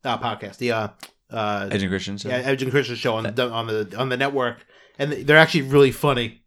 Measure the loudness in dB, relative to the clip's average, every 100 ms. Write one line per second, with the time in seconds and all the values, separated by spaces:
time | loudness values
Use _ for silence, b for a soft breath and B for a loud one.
0 | -4 -4 -4 -6 -10 -6 -2 -2 -4 -8
1 | -20 _ _ -6 -2 -2 -2 -2 -2 -4
2 | -6 -10 -4 -4 -2 -2 0 0 -2 -4
3 | -2 -2 -2 -2 -2 -2 -4 -4 -4 -4
4 | -4 -2 -2 0 -2 -4 -18 b b b
5 | -6 -4 4 6 8 4 4 6 6 4
6 | 0 0 -4 -10